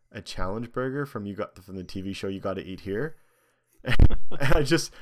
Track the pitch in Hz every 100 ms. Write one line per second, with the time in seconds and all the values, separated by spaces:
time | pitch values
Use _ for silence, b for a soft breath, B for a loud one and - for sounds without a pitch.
0 | _ - - - 92 107 120 123 131 135
1 | 143 113 101 98 104 - 95 95 87 101
2 | 95 95 98 98 101 95 90 92 95 101
3 | 151 b b b b b b _ - -
4 | - - - - 135 165 135 160 - B